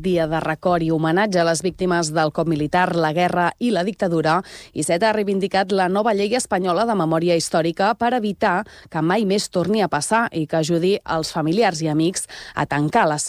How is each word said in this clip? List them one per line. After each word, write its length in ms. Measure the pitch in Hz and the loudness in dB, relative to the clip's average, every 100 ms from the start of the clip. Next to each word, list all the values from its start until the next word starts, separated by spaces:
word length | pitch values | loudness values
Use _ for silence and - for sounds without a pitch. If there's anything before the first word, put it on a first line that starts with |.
Dia 240 | 185 170 160 | -2 0 0
de 80 | 160 | -2
Record 400 | 156 156 180 175 | -4 -2 0 0
i 60 | 160 | 0
Homenatge 480 | 160 160 175 214 180 | 0 2 2 2 2
a 60 | 165 | 2
les 160 | 160 | 0
Víctimes 480 | 185 - 185 175 156 | -4 -2 0 0 0
del 160 | 160 156 | 0 0
Cop 160 | 175 | 0
Militar, 460 | 160 151 151 180 180 | -2 -2 0 0 2
la 160 | 170 156 160 | 2 0 2
Guerra 320 | 180 175 170 - | 0 2 0 -2
i 160 | 240 | -2
la 80 | 185 | 0
Dictadura, 640 | 190 190 190 165 156 170 - - - - | -2 -2 0 0 2 0 -2 -14 -12 -6
Iceta 320 | 156 175 220 | -2 2 2
ha 80 | 214 | 2
reivindicat 560 | 202 196 190 190 196 | 0 -2 0 0 0
la 160 | 196 180 | 0 2
nova 240 | 196 220 | 2 0
llei 240 | 202 208 247 | 0 0 -2
espanyola 480 | - 190 185 175 | -2 -2 0 0
de 80 | 233 | 0
memòria 400 | 202 160 160 175 | 0 0 2 2
històrica 640 | 165 - 175 165 165 196 233 | 2 0 0 0 0 0 0
per 160 | 240 | 0
evitar 460 | 254 208 185 208 180 214 - - | 0 -2 0 0 0 -4 -14 -10
que 80 | 165 | -2
mai 240 | 160 208 | 0 0
més 240 | 196 202 - | 0 0 -2
torni 320 | 180 170 220 | -2 0 0
a 80 | 180 | 0
passar 380 | 151 - 226 226 | -2 0 0 0
i 160 | 160 | -4
que 160 | 151 165 | -2 0
ajudi 380 | 156 170 180 208 - | 0 0 0 0 -2
els 240 | 160 156 | -4 -4
familiars 480 | 175 151 196 208 160 | -2 0 2 2 0
i 80 | 160 | -2
amics 400 | 151 165 185 - - - | 0 0 -2 -8 -14 -10
a 160 | - 147 | -6 -2
tancar 400 | 143 151 233 170 | 0 2 2 2
les 160 | 151 | 0